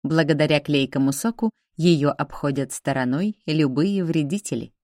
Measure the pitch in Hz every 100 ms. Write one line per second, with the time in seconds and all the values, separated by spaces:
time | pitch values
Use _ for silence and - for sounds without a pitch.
0 | 139 160 151 156 151 151 147 143 135 139
1 | 135 139 226 226 226 _ _ - 170 160
2 | 143 - 147 - 147 139 135 - - 135
3 | 127 139 208 - - 156 147 127 196 196
4 | 170 165 143 202 - 120 117 _